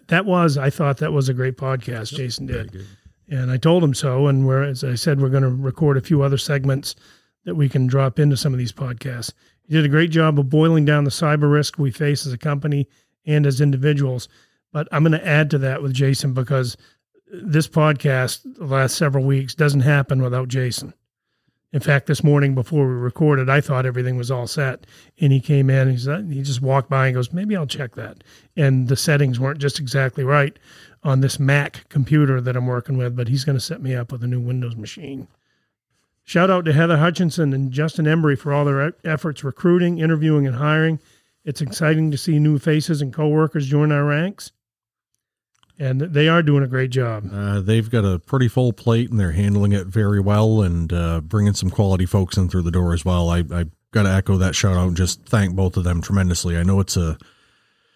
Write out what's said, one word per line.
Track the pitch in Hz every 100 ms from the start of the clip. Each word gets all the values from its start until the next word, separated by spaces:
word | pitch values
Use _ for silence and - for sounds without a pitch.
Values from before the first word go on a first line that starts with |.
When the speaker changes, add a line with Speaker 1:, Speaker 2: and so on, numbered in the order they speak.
| -
Speaker 1:
that | 170
was, | 202 180 170 139
I | 139
thought | - 143 139
that | 151
was | 147 131
a |
great | 127 131 123
podcast | 131 131 120 120 104
Speaker 2:
Yep. | 143
Speaker 1:
Jason | 127 - -
Speaker 2:
Very | 98
Speaker 1:
did. | 95
Speaker 2:
good. | 92 98 98 - _ -
Speaker 1:
And | 135 127
I | 127
told | 156 180
him | 156
so. | 127 139 127 143
And | 135 135
we're, | 131
as | 143 127
I | 135
said, | 123 165 139
we're | 135
gonna | 135 131
record | 127 135 - 151 135
a |
few | - 156
other | 139 135
segments | - 143 135 135 - - _ _ _ _
that | - 170
we | 139
can | 131 127
drop | 135 135 139
into | 147 135
some | 147
of | 127
these | 120
podcasts. | - 131 117 127 120 - - _ _
He | -
did | 156
a | 147
great | 151 170
job | 160 160 147
of | 131
boiling | 151 160 160
down | 147 147
the | 143
cyber | - 156 151 147
risk | 147 147 -
we | 139
face | - 147 143
as | 143
a | 123
company | 156 143 151 143 135 _ _ _ -
and | 151 143
as | 131
individuals. | 147 135 151 147 135 127 - _ _ _ _
But | 151 135
I'm | 147
gonna | 160 156
add | 175 147 151
to | 143
that | 135 135
with | 139
Jason, | 127 139 135 143
because | 127 123 135 123 - _ _ _ _ _
this | 180 202 151 151
podcast | 160 151 143 143 131 127 - 262 262
the |
last | 151 135 131 -
several | 151 135
weeks | 135 135 131 -
doesn't | 147 143
happen | 127 143 135 131
without | 127 127 127
Jason. | 131 127 - - - _ _ _ _ _ _ _
In | 143
fact, | - 139 -
this | 143
morning | 147 147 139
before | 131 117 151 135
we |
recorded, | 123 123 - 156 139 127
I | 143
thought | 143 131 127
everything | 123 123 127
was | 120
all | 127 120
set. | - 135 - - _ _ -
And | 147
he | 135
came | - 143 135
in, | 135 131
he | 127
said, | 127 165 190
he | 139
just | 139 123
walked | 131 135 131
by | 135 131
and |
goes, | 127 123
"Maybe | 175 208 196
I'll | 143
check | 143 123 -
that." | 113 - _ - _ -
And | 139 131 123
the | 135
settings | - 143 139 120
weren't | 135 147
just | 139 -
exactly | 135 135 131 -
right | 131 147 139 - _ - - _
on | 147 131
this | 135 -
Mac | 135 143 143 - -
computer | 151 123 151 143 131
that | 123 127
I'm | 127
working | 123 120 127
with, | 123 123
but | 113
he's | 135
gonna | 143 131
set | - 160
me | 131 123
up | 120
with | 127
a | 123
new | 123
Windows | 120 127 120 113
machine. | 101 - 139 135 - _ _ _ _ _ _ _ _ _
Shout | - 170 185
out | 185
to | 160
Heather | 147 165 156
Hutchinson | 165 170 175 170 147
and | 135 135
Justin | 127 156 - 151
Embry | 160 156 135
for | 147
all | 143
their | 147 139 147
e-, | -
efforts | 170 156 165 139
recruiting, | 139 - 175 175 175 170
interviewing, | 160 160 156 151 139
and | 123
hiring. | 151 156 160 156 _ _ _ _
It's | 165 -
exciting | 143 - 156 160 156
to | 139
see | - 151
new | 151 147
faces | 165 156 147 151
and | 139
coworkers | 135 151 151 156 151 135
join | 147 151
our | 147
ranks. | 147 147 180 202 - _ _ _ _ _ _ _ _ _ _ _ _ -
And | 135 131
they | 165 143 156
are | 170
doing | 151 143
a | 131
great | 131 131
job. | 131 120 107 104
Speaker 3:
Uh, | 101 101 101
they've | 95 113 110
got | 120 101
a | 90
pretty | - 135 120
full | - 123
plate, | - - 113 120
and | 110
they're | 90
handling | 82 101 101 101
it | 101 92
very | 110 104 101
well | 98 104 110 110
and, | 95 85 82
uh, | 85 85 82
bringing | 78 107 101
some | 98 95
quality | - 101 92 92
folks | 101 90 -
in | 90
through | 92
the | 85
door | 90 87
as | 85
well. | 95 87 85
I, | 87 78
I | 87 80 - _
gotta | 110 98
echo | 95 95 95
that | 92 -
shout | 101 90
out | 90
and | 87
just | 90 - -
thank | 110 95
both | 95 92 95
of |
them | 87 87
tremendously. | - 98 92 85 90 85
I |
know | 90 98
it's | 95 95
a, | 82 - - _ _ _ _ _ _